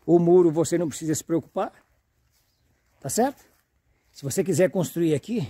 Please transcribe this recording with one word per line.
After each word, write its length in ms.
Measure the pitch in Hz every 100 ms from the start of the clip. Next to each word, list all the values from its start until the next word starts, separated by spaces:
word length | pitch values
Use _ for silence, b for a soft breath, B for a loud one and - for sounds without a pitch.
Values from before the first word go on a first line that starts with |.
| -
O 120 | 170
muro 320 | 170 180 170
você 280 | 156 156 175
não 100 | 165
precisa 260 | - 160
se 80 | 151
preocupar, 500 | - 165 - 190 226 - _ _ _ _ _ _ _ _ _ _ _ _
tá 100 | 135
certo? 340 | - 262 - _ _ _ _ _ _ _
Se 120 | -
você 220 | 139 190
quiser 260 | 180 156 180
construir 420 | 190 151 165 165
aqui, 360 | 143 - 226 113